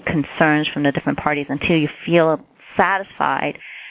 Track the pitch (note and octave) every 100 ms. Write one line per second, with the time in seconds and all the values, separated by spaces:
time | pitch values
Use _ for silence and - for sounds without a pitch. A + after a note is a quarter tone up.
0 | - D#3+ C#3 - D#3 D3+ D3+ D3 C#3+ C#3+
1 | C#3+ C#3+ - D3 C#3+ C3+ - E3 D3 -
2 | - E3+ D#3+ D3+ - _ - - F3+ F#3+
3 | G3 - C#3+ C3+ - - - - -